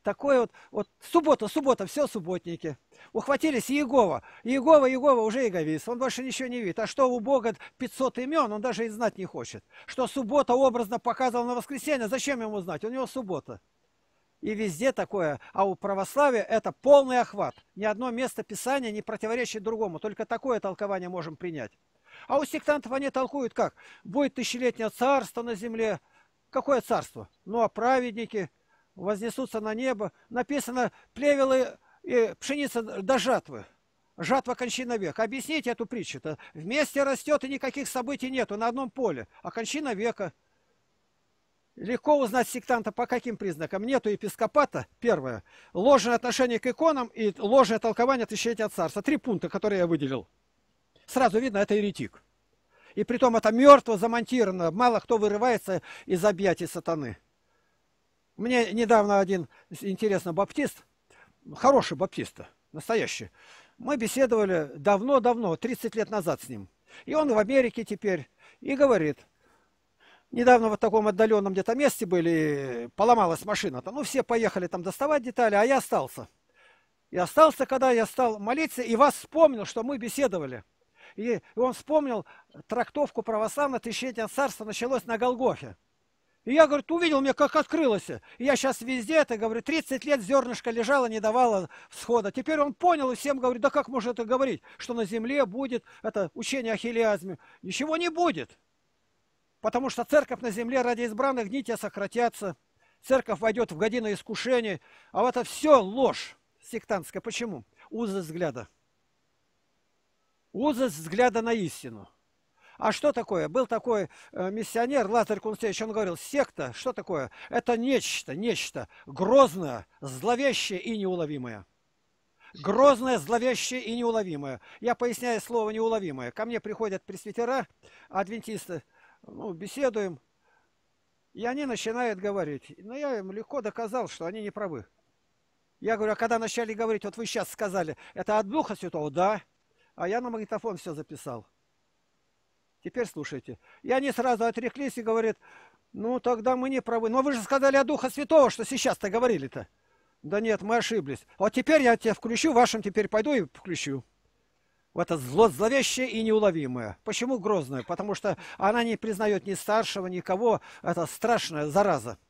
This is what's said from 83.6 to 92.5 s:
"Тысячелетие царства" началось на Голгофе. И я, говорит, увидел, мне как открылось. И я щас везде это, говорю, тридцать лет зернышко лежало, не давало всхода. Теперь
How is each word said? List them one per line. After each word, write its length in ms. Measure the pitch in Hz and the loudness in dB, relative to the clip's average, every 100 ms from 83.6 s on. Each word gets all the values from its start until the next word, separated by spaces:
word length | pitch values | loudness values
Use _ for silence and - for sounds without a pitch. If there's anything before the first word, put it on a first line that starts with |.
| 285 247 | -2 -2
"Тысячелетие 480 | 233 208 254 226 214 | -6 -6 -6 -6 -6
царства" 340 | - 277 - | -2 -2 -4
началось 400 | 208 - 247 262 | -10 -6 -2 -4
на 140 | - 226 | -2 -2
Голгофе. 580 | 247 247 254 156 127 90 _ _ _ _ _ _ - | 0 2 0 -2 -10 -16 _ _ _ _ _ _ 0
И 80 | |
я, 140 | 294 302 | 6 6
говорит, 220 | 285 - | 6 0
увидел, 320 | 339 339 277 | 0 2 4
мне 120 | 269 | 2
как 220 | 247 285 311 | 2 2 2
открылось. 540 | - 311 269 202 - | 0 2 2 2 -2
И 360 | 120 - - 262 | -12 -14 -2 0
я 100 | 269 | 2
щас 260 | 262 - | 0 -2
везде 360 | 233 262 208 320 | -4 -6 2 2
это, 200 | 277 226 | 2 0
говорю, 240 | 220 226 | -2 -2
тридцать 440 | 247 320 - 269 277 | -2 -2 -2 -6 0
лет 160 | 277 | 0
зернышко 500 | 190 269 247 220 247 | 4 2 2 -6 -4
лежало, 360 | 233 226 277 240 | -2 2 2 2
не 120 | 220 | 0
давало 500 | 214 233 247 202 170 - - | 0 4 4 2 -2 -12 -20
всхода. 420 | - - 233 202 | -14 0 0 2
Теперь 280 | 262 - | -6 -2